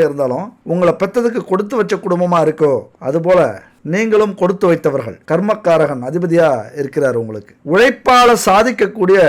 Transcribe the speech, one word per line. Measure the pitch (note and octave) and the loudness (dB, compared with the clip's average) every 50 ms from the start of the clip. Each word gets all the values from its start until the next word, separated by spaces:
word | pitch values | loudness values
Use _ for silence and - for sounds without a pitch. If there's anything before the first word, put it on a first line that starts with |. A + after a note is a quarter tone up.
| E3 D3 | 0 0
இருந்தாலும் | C#3+ C#3+ C#3 B2+ B2 C#3 F#3+ - - _ - D#3 E3 | 0 -2 -4 -4 -4 -6 -8 -10 -14 _ -8 -6 -2
உங்களை | F3+ F3+ F3 D#3+ - F#3 | 0 0 0 0 0 -2
பெத்ததுக்கு | F#3+ - B3 A#3 A#3 A3+ G#3+ F3 - | -4 -2 -2 -2 -2 -2 -4 -6 -4
கொடுத்து | F#3 F#3+ G3+ G3+ C4+ A3+ | -4 -4 -4 -4 -4 -4
வச்ச | G#3 E3+ A#3 G#3+ G#3+ F#3+ | -2 -2 -4 -4 -4 -2
குடும்பமா | F3+ F3 F3+ F3 F3+ E3+ D#3+ D#3 | -2 -2 0 0 0 0 0 0
இருக்கோ, | D3+ - D#3 C#3+ C3 A2 - - _ - - C3 | 0 0 0 0 0 0 -4 -8 _ -12 -6 -4
அதுபோல | D3 E3+ D#3+ F3 F#3 F3+ D3+ A#2+ G2+ F#2 - _ _ _ - D3+ E3 | -4 -2 0 2 2 4 2 2 -2 -6 -14 _ _ _ -10 -6 -4
நீங்களும் | G3 A3+ A3+ G#3+ G#3 G#3+ G#3 F#3 - | -2 -2 0 2 2 2 0 -2 -2
கொடுத்து | F3+ F3+ F#3+ F#3 F#3 F3+ | -2 -2 0 0 2 2
வைத்தவர்கள். | E3 D3+ - D#3 C#3 C3+ A#2 A2+ F#2+ - _ - | 2 2 0 -2 -2 -4 -6 -8 -12 -12 _ -4
கர்மக்காரகன் | D3+ E3+ G3 G#3 A3 G#3+ - F3 E3 D#3 D#3+ C#3+ C#3+ B2+ B2 C3 | -2 -2 0 -2 -2 -2 0 2 2 2 2 0 -2 -4 -8 -6
அதிபதியா | D3+ F3+ F3 F3 E3 E3+ E3 D#3 C3+ A2+ G#2 A2 - D3+ | -6 -4 -2 0 2 2 2 2 2 -2 -6 -8 -8 -8
இருக்கிறார் | C#3 C3+ - D#3 C#3+ C3 A#2+ A#2 | -8 -6 -4 -2 -2 -2 -2 -2
உங்களுக்கு. | A2+ G#2+ G#2+ G#2+ - _ - _ - C#3+ | -6 -6 -10 -14 -14 _ -20 _ -6 -2
உழைப்பால | E3 G3 A#3+ C4+ - - - - B3 B3 B3 A#3+ A#3 F#3 - | 0 2 2 2 0 -2 0 2 4 4 6 4 4 2 2
சாதிக்கக்கூடிய | G#3 F#3+ G#3 A3+ B3+ A3+ - G#3+ F#3+ - A3 F#3+ F3+ F#3+ G3 F3 | 2 2 2 2 2 0 -2 -4 -4 -2 -2 0 2 4 4 4